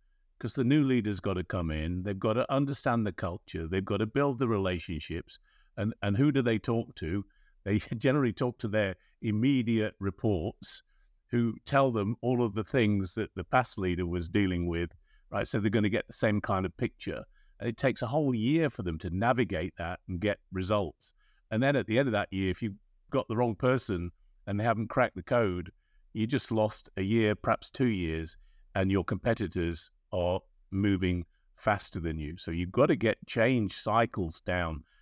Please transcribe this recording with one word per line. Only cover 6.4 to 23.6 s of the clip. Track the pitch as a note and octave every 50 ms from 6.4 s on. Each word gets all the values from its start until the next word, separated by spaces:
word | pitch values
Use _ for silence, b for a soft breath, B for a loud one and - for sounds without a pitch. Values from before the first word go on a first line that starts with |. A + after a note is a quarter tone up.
| A#2+
they | A#2+ A2+ G#2+
talk | - - A#2 A#2 - - -
to? | - - D#2 F2+ G2+ G2+ _ _ _ _ _ _ _ -
They | G2 G#2 G#2+
<laughs> | - - - A2
generally | - C3+ C3+ D3+ C3+ A#2 F#2+
talk | - B2+ B2 A#2 -
to | - G#2+
their | G2 G#2+ G#2 F#2+ F#2 _ _ _ _ - -
immediate | A#2 G#2+ G#2+ A#2 C#3 C#3+ B2+ A#2 A2+ A#2 A2 G#2+ A2 - -
reports, | F#2+ G2 F#2 - - A2 G2+ E2+ D#2 G2+ - - - - - - - _ _ _ _ _ _ _ _ -
who | - A#2+ A#2 A#2 - - -
tell | - C#3 C#3 C#3 C3
them | A#2 A2 G2+ G2+ A#2+ -
all | - A#2+ B2+ A#2+ B2
of | A2 G2+
the | A2 G2+
things | - - C3 A2+ G#2 G#2 G2+ F#2+ F2+ -
that | A2+ G#2 - -
the | F#2 F2
past | - - B2+ B2 - - -
leader | F#2+ F2+ F2+ E2+ F2+
was | E2+ F2 F2 E2+ E2+
dealing | F2+ G#2 G2+ F#2 F2+ E2+ E2+
with, | F2 E2 E2+ E2+ E2 - - _ _ _ - _ -
right? | - G2+ -
So | - - A2
they're | G2+ G#2+
gonna | G2+ A2+ G#2 G#2
get | G2+ G2+ -
the | - -
same | - - A2+ G#2 G#2
kind | - - G#2 F#2+ F#2+
of | F2+ -
picture. | - B2+ - - - - F#2+ D#2 A1+ - - _ _ _ - - -
And | - A#2+
it | A#2
takes | - - C3 A#2 - C3
a |
whole | A2 B2+ D#3+ D3+ C3+ B2+
year | A2 G#2+ B2 D3+ E3 D#3+ C#3
for | - - G2
them | F2 E2 D#2+
to | - F2+
navigate | E2+ F#2 A2 A#2+ B2 A#2 A#2+ F2 G2 D#2+ F2 E2+ -
that | - E2+ E2+ F2+ - _ -
and | F#2+ F2
get | G2 G#2 G2 - _ - -
results. | F#2 F#2 F2+ G#2+ G#2 G2 D2+ - _ - - _ _ _ _ _ _ _ -
And | A2 A2 C3
then | C#3 C#3+
at | C3 G2+
the | - A2 A#2+
end | C#3+ C3
of | G#2+
that | G2+ G2 - -
year, | F#2+ F#2+ F#2+
if | F2+ - A#2+
you've | G#2+ F#2+ - _ _ _ _ _ -
got | - C3 - -
the | A2+
wrong | A2 B2 A#2 G#2
person | -